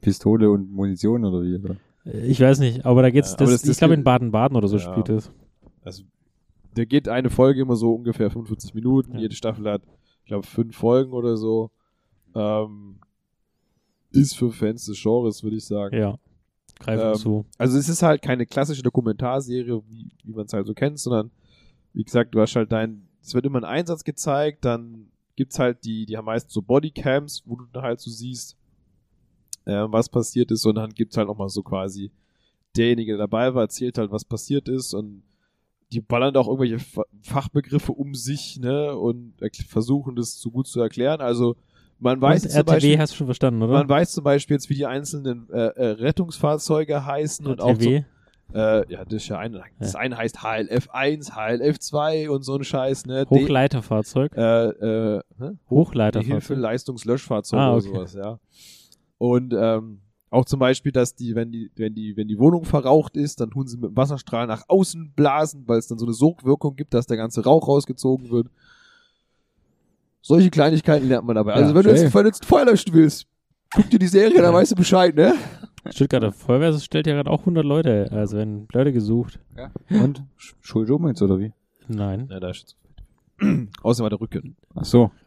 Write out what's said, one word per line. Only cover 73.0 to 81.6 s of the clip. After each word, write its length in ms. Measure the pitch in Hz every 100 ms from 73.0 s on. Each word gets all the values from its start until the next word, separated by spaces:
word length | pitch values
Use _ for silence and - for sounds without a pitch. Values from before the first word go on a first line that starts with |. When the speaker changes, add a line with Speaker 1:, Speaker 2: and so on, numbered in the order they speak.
| 156 - - _ _ _ - -
Speaker 3:
guck 140 | -
dir 100 | 214
die 80 | 185
Serie, 280 | 190 220 349
dann 100 | 175
Speaker 1:
Ja. 80 |
Speaker 3:
weißt 180 | 175 -
du 40 | 180
Bescheid, 400 | 175 185 180 151
ne? 180 | 160 311 - - - _ -
Speaker 2:
Stuttgarter 420 | - 139 127 110
Feuerwehr 400 | - - 123 165 151
stellt 280 | - 156 156
ja 60 | 143
grad 120 | 143
auch 180 | 156 185
hundert 200 | 165 147
Leute, 440 | 151 160 107 98
also 260 | 107 104 104
werden 300 | 107 104 107
Leute 220 | 123 143
gesucht. 460 | 123 107 117 117 - - -
Speaker 1:
Ja. 120 | 131 - - 208
Und? 220 | 135 139 139 _
Sch-, 160 | - _
Schuljob 440 | - 113 110 147 165
jetzt, 140 | 104
oder 180 | 98 95
wie? 120 | 107 -